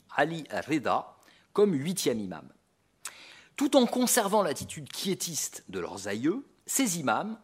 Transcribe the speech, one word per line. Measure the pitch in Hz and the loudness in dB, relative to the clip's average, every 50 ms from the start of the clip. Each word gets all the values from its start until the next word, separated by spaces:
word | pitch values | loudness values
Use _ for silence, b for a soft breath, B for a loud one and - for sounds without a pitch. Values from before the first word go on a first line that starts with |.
| _ - - | _ -4 0
Ali | 135 147 160 165 165 143 - | 0 0 0 0 -6 -8 -8
al-Rida, | - 92 - 123 156 151 107 101 92 127 - - - b b b b b b b | -6 -6 -4 -2 -2 0 0 2 0 0 -2 -4 -16 b b b b b b b
comme | - - 208 208 | 2 4 4 4
huitième | 175 131 135 175 185 - - 147 120 110 | 4 2 -2 -2 -4 -2 0 0 0 -2
imam. | 101 90 85 76 65 65 - _ _ _ _ _ _ _ _ _ B B B B B B B B B B B | -4 -8 -10 -12 -14 -18 -20 _ _ _ _ _ _ _ _ _ B B B B B B B B B B B
Tout | B 285 302 - | B 2 4 6
en | 277 240 | 6 6
conservant | - - 247 254 233 - 247 208 196 202 214 | 6 4 2 2 4 4 2 2 4 4 2
l'attitude | 190 160 135 - - - - 160 139 - | 2 2 0 -4 -8 -12 -12 -14 -14 -12
quiétiste | - - - 202 180 - - 170 156 131 - - - - - - | -10 -6 -4 -2 -2 -2 -4 -6 -6 -6 -6 -6 -8 -12 -14 -10
de | 87 95 | -8 -6
leurs | 85 76 85 101 95 101 | -6 -6 -8 -8 -6 -6
aïeux, | 101 110 123 156 202 277 - _ _ _ _ | -4 0 0 0 0 -2 -4 _ _ _ _
ces | - - - 269 214 165 170 | -4 0 0 0 0 0 0
imams | 143 - - 127 170 214 226 - | 2 2 2 2 0 -4 -8 -12